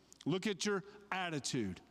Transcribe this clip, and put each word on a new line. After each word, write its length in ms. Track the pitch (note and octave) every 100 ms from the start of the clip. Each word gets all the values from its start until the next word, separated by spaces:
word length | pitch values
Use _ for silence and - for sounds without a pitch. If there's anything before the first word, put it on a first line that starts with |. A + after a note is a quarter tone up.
| - - C#3
Look 220 | F#3 G#3+
at 180 | F#3 G#3
your 180 | G3 - - -
attitude. 680 | F#3 F3 D3+ - C3+ G2 F2 -